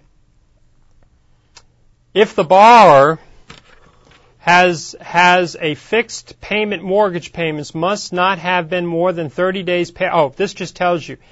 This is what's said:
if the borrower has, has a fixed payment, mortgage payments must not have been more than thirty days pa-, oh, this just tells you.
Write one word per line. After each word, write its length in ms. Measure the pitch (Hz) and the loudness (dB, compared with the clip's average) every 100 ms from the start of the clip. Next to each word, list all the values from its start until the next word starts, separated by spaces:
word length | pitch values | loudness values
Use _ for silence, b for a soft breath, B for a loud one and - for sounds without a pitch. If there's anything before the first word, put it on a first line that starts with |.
| _ _ _ _ _ _ _ _ _ _ _ _ _ _ _ _ _ _ _ _ _ | _ _ _ _ _ _ _ _ _ _ _ _ _ _ _ _ _ _ _ _ _
if 220 | 185 202 - | -2 -2 -2
the 100 | 170 | 2
borrower 760 | 185 214 240 196 143 139 160 - - _ - b b b b b b b b | 6 8 8 8 6 4 0 -10 -20 _ -20 b b b b b b b b
has, 580 | - 175 180 170 - - | 0 2 2 0 -8 -18
has 560 | - 170 180 180 175 - | -6 0 2 2 0 -6
a 140 | 165 147 | -8 -8
fixed 680 | - 214 233 - - - | -4 -4 -4 -10 -20 -20
payment, 420 | - 208 214 196 | -8 -6 -6 -6
mortgage 520 | 185 196 208 175 - - | -4 -2 -2 -4 -10 -8
payments 400 | 165 151 143 160 | -6 -6 -10 -6
must 400 | 170 208 - 180 | -4 -6 -6 -2
not 240 | 180 196 | -2 -2
have 320 | 170 185 160 | -4 -4 -4
been 160 | 180 175 | -6 -6
more 260 | 165 180 | -4 -4
than 160 | 170 156 | -4 -8
thirty 340 | - 185 190 | -4 -4 -4
days 280 | 180 180 170 | -4 -4 -4
pa-, 200 | - 185 | -6 -4
oh, 220 | 170 143 131 | -2 -2 -4
this 200 | 196 - | -8 -8
just 200 | 175 - | -14 -4
tells 320 | 180 175 139 | -2 -2 -6
you. 120 | 135 b | -18 b